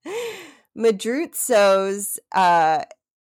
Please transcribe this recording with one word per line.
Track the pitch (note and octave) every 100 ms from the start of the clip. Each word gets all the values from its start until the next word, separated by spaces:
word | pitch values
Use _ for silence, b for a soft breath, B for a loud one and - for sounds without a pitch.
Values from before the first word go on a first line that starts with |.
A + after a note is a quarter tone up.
<laughs> | D#4 G#4+ A#4 F#4+ E4 _ _ -
Madruzzo's, | A3+ G3 A3 C4 E4+ - - A3+ G3+ G3 G3 G3+ G3+ - -
uh, | F#3+ F3+ E3+ D#3 D#3 - - _ _